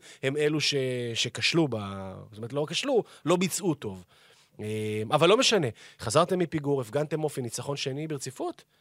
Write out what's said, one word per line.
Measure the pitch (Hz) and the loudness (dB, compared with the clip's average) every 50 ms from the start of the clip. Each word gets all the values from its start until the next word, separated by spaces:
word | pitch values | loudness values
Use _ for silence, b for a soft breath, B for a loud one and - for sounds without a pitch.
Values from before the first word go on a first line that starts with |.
| B B B B - | B B B B -4
הם | 135 135 | -2 0
אלו | 147 151 151 156 156 | 2 2 2 2 2
ש-, | 139 - 143 143 131 131 127 123 120 120 113 | 0 0 0 0 0 0 -2 -2 -4 -2 -2
שכשלו | 107 - 123 - - 113 - - 165 165 143 | -2 -2 -4 -2 -2 -2 2 4 4 2 2
ב-, | 117 107 101 101 98 98 95 95 95 98 98 101 | 0 -2 -4 -6 -8 -8 -8 -10 -10 -12 -16 -16
זאת | 107 | -14
אומרת, | 101 113 117 139 | -12 -10 -6 -2
לא | 143 151 147 | -2 -2 -2
כשלו, | 170 - - 269 285 226 180 B B B B | -2 -4 0 2 2 2 2 B B B B
לא | 151 175 | 2 2
ביצעו | 180 185 180 - - 175 175 151 | 4 2 0 -2 -2 0 0 -2
טוב. | - - 107 95 92 90 b b b b b b b b b _ - | -2 -4 -8 -10 -10 -14 b b b b b b b b b _ -10
אה, | 104 107 107 107 107 107 107 107 107 113 | -8 -6 -4 -4 -2 -2 -2 -2 0 2
אבל | 156 151 156 170 | 4 6 6 6
לא | 196 | 6
משנה, | 240 269 - 233 202 160 120 104 B B B B - | 6 6 4 4 4 2 0 -2 B B B B -10
חזרתם | - - 101 143 170 170 190 180 | -6 2 4 4 4 6 4 0
מפיגור, | 180 165 - 160 147 139 143 139 | 0 0 -2 -2 0 0 0 0
הפגנתם | 123 107 107 143 151 151 165 156 156 | 0 -2 -2 -2 -2 -2 -2 -4 -4
אופי, | 151 - - 127 | -4 -4 -4 -6
ניצחון | 117 - - 120 - 143 | -6 -6 -6 -6 -6 -6
שני | 139 - 139 131 139 156 160 | -4 -4 -4 -4 -4 -6 -6
ברציפות? | 151 139 - - - - 359 349 - - - _ _ _ | -6 -6 -8 -8 -8 -6 -6 -6 -8 -10 -14 _ _ _